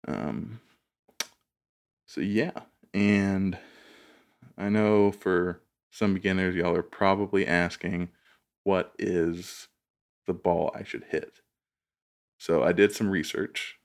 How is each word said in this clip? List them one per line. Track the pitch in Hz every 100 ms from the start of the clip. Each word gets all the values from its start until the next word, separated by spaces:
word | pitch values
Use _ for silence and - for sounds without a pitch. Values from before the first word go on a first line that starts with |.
| -
Um, | 50 69 - - 113 _ _ _ _ _ _ - _ _ _ _ _ _ _ _
so | -
yeah, | 92 107 165 - - _ _
and | 101 101 101 98 95 95 90 - - - - - _ _ _ - -
I | 101
know | 107 107 104 101
for | 101 92 90 90 87 _ _ _
some | - 104
beginners, | 95 98 95 92
y'all | 87 87 85
are |
probably | - - 98 101 101 98 -
asking, | 87 87 - 87 87 87 _ _ _ _ _
"What | 98 95 - -
is | 98 90 82 85 87 - - _ _ _ _ _ -
the |
ball | 87 90 82 80
I | -
should | - -
hit?" | - - - _ _ _ _ _ _ _ _ _ _ _
So | - 82
I | 71
did | 90 101
some | - 104
research | 95 - - 98 - - -